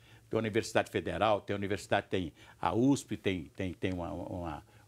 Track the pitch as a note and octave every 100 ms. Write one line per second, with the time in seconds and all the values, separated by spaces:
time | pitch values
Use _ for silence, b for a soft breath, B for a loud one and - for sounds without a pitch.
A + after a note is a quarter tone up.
0 | b b b A2 A2 G#2+ - A2 - G#2
1 | F2+ E2+ G#2+ G#2 - G2+ G2 G2+ - G#2
2 | - G2 E2 - B B F2 G2+ C3+ C3+
3 | - G#2 G#2 F2+ C#2+ - F#2 E2 G2+ F2+
4 | E2+ E2+ - F#2 E2 D2+ - B